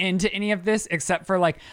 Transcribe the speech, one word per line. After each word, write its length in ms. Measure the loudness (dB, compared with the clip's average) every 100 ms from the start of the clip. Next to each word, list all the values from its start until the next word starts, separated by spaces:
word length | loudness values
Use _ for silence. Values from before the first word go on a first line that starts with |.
into 320 | 0 2 0
any 160 | 0 -2
of 140 | 0
this 240 | 0 0 0
except 360 | -4 -2 -2 0
for, 120 | 2
like, 200 | 2 0 -10